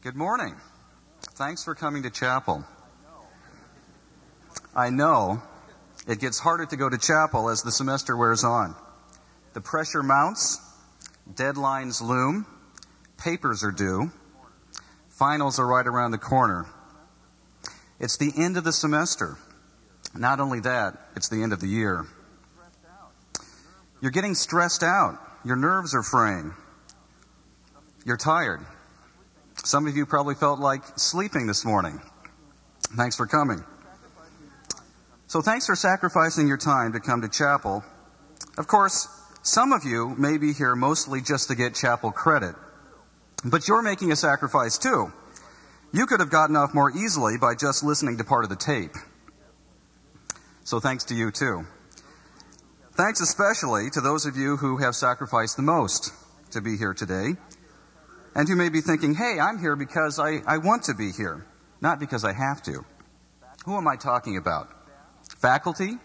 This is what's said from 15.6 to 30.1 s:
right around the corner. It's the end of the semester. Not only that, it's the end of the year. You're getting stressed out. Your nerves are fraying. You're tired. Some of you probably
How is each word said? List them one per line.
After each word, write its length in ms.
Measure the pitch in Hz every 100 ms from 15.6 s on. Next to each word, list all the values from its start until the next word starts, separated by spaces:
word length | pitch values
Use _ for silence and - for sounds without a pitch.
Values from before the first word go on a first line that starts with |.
| 123
right 200 | 123 123
around 260 | 123 120
the 60 | 113
corner. 480 | - 131 120 90 82 - - - - _ _ _ _ _ - - - _
It's 180 | 123 -
the 160 | 147 147
end 200 | 170 180
of 60 |
the 100 | 165
semester. 640 | 156 156 147 175 - 87 71 - - _ _ _ _ -
Not 240 | - 120 139
only 220 | 139 123
that, 360 | 120 127 101 - - -
it's 120 | -
the 140 | 110
end 100 | 110
of 60 | 101
the 80 | 95
year. 400 | 107 107 92 80 - - - - - - _ 165 185 180 _ _ - - - - - - -
You're 120 | 131
getting 240 | 139 202 185
stressed 480 | - 170 175 -
out. 340 | 170 190 131 - - -
Your 120 | 120 127
nerves 360 | 147 185 170
are 120 | 131
fraying. 500 | 110 127 110 92 78 87 - - _ - _ _ _ _ _ _ _ - - _ 117
You're 100 | 120
tired. 480 | 147 160 139 82 - - - - - _ _ _ - -
Some 240 | - 143 151
of 80 | 143
you 100 |
probably 300 | 143